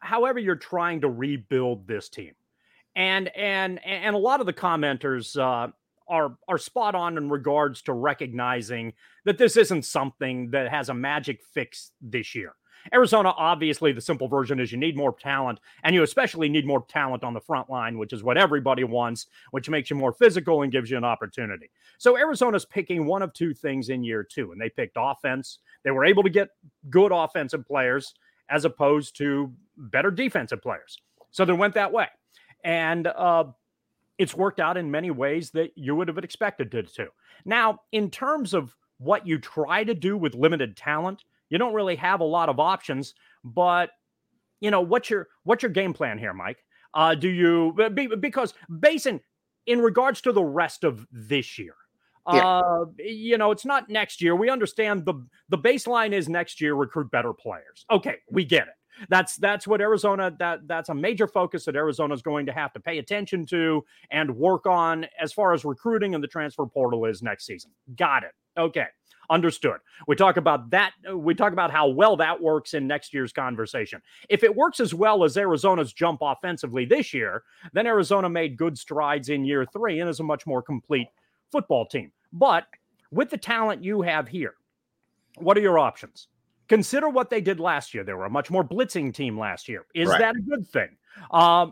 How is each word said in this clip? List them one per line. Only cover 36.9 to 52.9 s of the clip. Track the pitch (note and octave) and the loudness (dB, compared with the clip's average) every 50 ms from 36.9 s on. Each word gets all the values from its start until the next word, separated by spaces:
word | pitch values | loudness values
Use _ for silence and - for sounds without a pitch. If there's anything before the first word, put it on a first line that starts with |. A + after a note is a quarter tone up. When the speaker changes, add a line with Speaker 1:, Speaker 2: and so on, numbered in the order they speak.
Speaker 1:
to. | - - G#2+ - - _ _ _ _ - _ | -10 -12 -12 -12 -14 _ _ _ _ -14 _
Now, | F#3 A3 A#3+ A3+ A3 G3+ - _ _ | -2 0 2 2 2 0 -4 _ _
in | - G#3+ G#3 F3+ | -2 -2 -2 -2
terms | - - C4 C4+ D#4 D#4 B3+ F3 | -4 -6 -4 -2 -2 -2 -2 -2
of | G3 F3+ C#3 A#2+ - _ _ _ _ | -2 -2 -4 -4 -10 _ _ _ _
what | - B2+ D3 G#3 - - | -8 0 0 0 0 0
you | F3 D#3+ D3 | -2 -4 -4
try | - - - D#3+ D3+ C#3 F3 G3+ A3 | -4 -6 -4 -4 -2 0 0 0 0
to | G#3+ A3+ | -2 -4
do | D#3+ D#3 F#3+ G3+ | -2 -2 -2 0
with | G#3 E3 D3 A#2+ | 0 -2 -4 0
limited | A#2+ C#3 D#3+ E3+ D#3 C3+ A2 G2 | 2 2 2 4 2 -2 -6 -8
talent, | - - D3 D3 D#3 E3+ F#3 G3 - _ _ _ _ _ _ | -8 -6 -4 -4 -4 -4 -6 -8 -12 _ _ _ _ _ _
you | D#3 | -2
don't | F3+ A#3+ B3 | 0 0 0
really | G#3+ G#3+ G3+ F#3 F3 | 0 0 0 -2 -2
have | B2+ - F3+ G3 F#3+ | 0 0 0 2 2
a | D#3+ | 2
lot | D#3 D#3+ E3+ E3 D3+ | 0 2 2 2 2
of | C3+ B2 | 2 2
options, | D3+ F3 F#3+ F#3 - - C#3 C3 C#3 - - _ _ _ _ _ - | 2 2 0 0 -4 -6 -6 -6 -8 -10 -14 _ _ _ _ _ -20
but, | B2 A2+ E3+ F3 F3+ F3 F3 F3 - _ _ _ _ _ _ _ _ _ _ _ _ _ _ | -4 0 2 4 4 4 2 0 -2 _ _ _ _ _ _ _ _ _ _ _ _ _ _
you | G#3 G#3 | 0 2
know, | G#3 F#3+ | 2 2
what's | F3+ E3+ G#3 B3 A#3+ - | 2 2 0 0 0 -2
your, | A3 G3 E3 - _ _ _ | -4 -4 -6 -8 _ _ _
what's | F3 A#3 - | 0 0 0
your | - A#3 | 0 0
game | D#3 C#4+ D4 C#4 | 0 0 -2 -2
plan | - - D3+ B2 G#2+ G#2+ | -2 -4 -4 -4 -4 -6
here, | A2+ G#2 F2+ | -6 -8 -8
Mike? | F#2+ F2 G2+ B2 - _ _ _ _ _ _ - | -8 -8 -10 -10 -10 _ _ _ _ _ _ 0
Uh, | D#3 D#3+ E3 D#3+ | 2 4 4 4
do | D3+ C#3+ F#3 | 2 0 -2
you, | F3+ F3 F3 E3+ E3+ E3+ E3 D#3+ E3 G3 A3 A3 G3+ | 2 4 4 4 4 4 2 2 2 2 0 2 0
be-, | A3+ C#4 A#3+ | -2 -4 -4
because | A3 G3+ F#3 C#4+ - C4+ B3 - - - - - E3+ D#3+ | -4 -4 -4 -4 -2 -4 -4 -4 -8 -14 -16 -14 -4 2
basing, | F3 D4+ E4 C#4+ - C4+ G#3 C3+ - _ _ _ _ _ _ _ _ | 4 4 4 2 0 -2 -4 -4 -8 _ _ _ _ _ _ _ _
in | A#3 A#3+ A#3+ | 0 2 4
regards | A#3 A3+ F3+ A#3+ B3+ C4+ C4 - | 4 4 4 4 2 2 0 0
to | - B3+ | -2 2
the | A3 G3+ | 2 2
rest | F3+ D3+ C#3 E3+ E3+ D#3 - - | 2 2 0 0 -2 -2 -2 -2
of | - D#3 B2 G#2+ A2+ - | -2 -2 -2 -2 -10 -18
this | B2+ A#2+ G#2+ G#2+ C#3 C#3 A#2 - - | -20 -18 -4 -2 -2 -2 -2 -4 -10
year, | - G2 E2 - _ _ _ _ _ _ _ _ _ _ E3+ | -14 -14 -16 -18 _ _ _ _ _ _ _ _ _ _ 2
Speaker 2:
Yeah. | F3 F3+ F3+ | 4 4 6
Speaker 1:
uh, | F#3 F#3 F3+ F3+ F3 E3+ E3+ E3+ E3 | 6 4 4 2 2 0 0 -2 -6